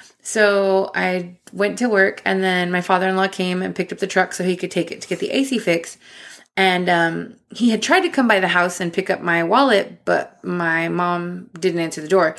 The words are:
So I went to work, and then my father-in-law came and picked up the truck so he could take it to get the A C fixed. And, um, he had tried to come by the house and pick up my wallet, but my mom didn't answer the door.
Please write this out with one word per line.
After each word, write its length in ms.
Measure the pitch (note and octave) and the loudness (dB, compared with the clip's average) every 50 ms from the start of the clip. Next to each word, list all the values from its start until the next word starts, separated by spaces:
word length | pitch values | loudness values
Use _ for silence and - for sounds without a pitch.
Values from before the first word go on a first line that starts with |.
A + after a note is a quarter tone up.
| - - _ _ | -20 -20 _ _
So 680 | - - - A3 G#3+ G3+ G3+ G3 G3 G3 F#3+ F#3+ F#3+ - - | -12 -4 0 2 4 4 4 4 4 4 2 2 2 0 -2
I 440 | F3+ F#3 F#3 F#3 F3+ F3+ F3+ F3+ - _ - | -2 -2 0 -2 -2 -4 -8 -14 -20 _ -10
went 260 | - F3+ G3+ G#3 G#3 G#3 | -4 -2 -2 -2 0 0
to 100 | B3 A#3+ | 0 2
work, 340 | G#3+ G3 F#3+ - - - - | 4 4 4 2 0 -2 -2
and 180 | G3 F#3+ F#3+ | -2 0 0
then 280 | F#3+ F#3 F3+ F3+ F3+ F3 | 0 0 0 0 0 0
my 100 | F3+ F3+ | -2 -2
father-in-law 480 | F3 - F#3+ F3+ F#3+ F#3+ F#3+ F#3+ F#3+ F#3+ | 0 2 2 2 2 0 0 0 0 0
came 340 | - - F#3 F3+ F3+ F#3 | -2 -2 -4 -2 -2 -2
and 120 | F#3+ F3+ F3 | -4 -4 -4
picked 180 | - F3+ - | -6 -6 -6
up 60 | - - | -6 -6
the 80 | G3 | -6
truck 260 | F#3+ - F#3+ F#3 - | -2 0 0 0 0
so 120 | - - F3 | -4 -4 -2
he 120 | F#3 F3+ | -2 -2
could 140 | F3 F#3 F3+ | -2 -6 -4
take 200 | - F3+ - - | -4 -4 -4 -4
it 80 | - - | -8 -12
to 60 | - - | -10 -8
get 100 | - - | -6 -6
the 100 | - - | -4 -2
A 140 | - C4 C4+ | 0 -2 0
C 140 | C4+ B3+ G#3+ | 0 -2 -2
fixed. 400 | - F3 E3 E3 - - - - _ - - - - - - - - _ _ | 0 0 0 0 -2 -8 -14 -20 _ -20 -20 -20 -20 -20 -20 -20 -20 _ _
And, 320 | F#3+ F#3+ F#3 F3+ F3+ F3+ F3+ | 2 2 2 2 2 2 2
um, 460 | F3 E3+ E3 E3 E3 E3+ - - - - _ _ | 2 2 2 2 0 -4 -8 -10 -14 -20 _ _
he 200 | - - A#3+ A#3 | -4 0 2 2
had 100 | A3 G#3+ | 2 2
tried 180 | - - D#4+ F#4 | 2 2 2 2
to 80 | F4 F4 | 2 2
come 180 | - C4+ B3 A3+ | 0 2 2 4
by 100 | G#3+ F#3+ | 4 4
the 80 | F#3 F3 | 2 2
house 320 | F3 F3+ F3 F#3 F3+ - | 2 2 2 2 0 -4
and 120 | F3+ E3+ | -4 -4
pick 160 | E3+ F#3+ F#3 - | -2 -2 -2 -2
up 120 | F3+ - | -4 -2
my 200 | F3 F3 E3+ E3+ E3 | -2 0 0 0 2
wallet, 600 | E3+ G#3+ C4 C#4 C4 G#3+ G3 - - - - _ | 2 4 4 4 4 4 2 0 -2 -8 -8 _
but 380 | F3+ - C#2 - - - _ - | -2 0 0 -2 -4 -12 _ -8
my 440 | F#3 F3+ F3 E3+ E3 E3 E3 E3 E3+ | -6 -4 -2 -2 -2 -2 -2 -2 -2
mom 600 | E3+ F3 F3 F3 F3 F3 F3 F3 F3+ F3+ - - - E3 | -2 -2 -2 -2 -2 -4 -6 -8 -10 -12 -14 -16 -8 -4
didn't 220 | F#3+ F#3 E3 E3+ | -2 -2 -2 -2
answer 200 | E3 D#3+ - D#3+ | -4 -4 -6 -8
the 60 | D3+ D#3 | -2 2
door. 280 | F#3+ F#3+ E3 D#3 - | 2 4 4 2 0